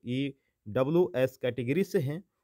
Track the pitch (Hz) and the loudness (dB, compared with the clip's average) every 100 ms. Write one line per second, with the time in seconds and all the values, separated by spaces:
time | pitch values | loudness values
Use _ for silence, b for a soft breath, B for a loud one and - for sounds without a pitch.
0 | - 127 139 - _ _ 110 104 131 165 | -6 -4 -4 -8 _ _ -6 -2 2 4
1 | 180 - 127 - 123 123 120 151 190 202 | 2 2 0 0 -4 -2 -2 0 0 0
2 | 135 156 - _ | -2 -4 -10 _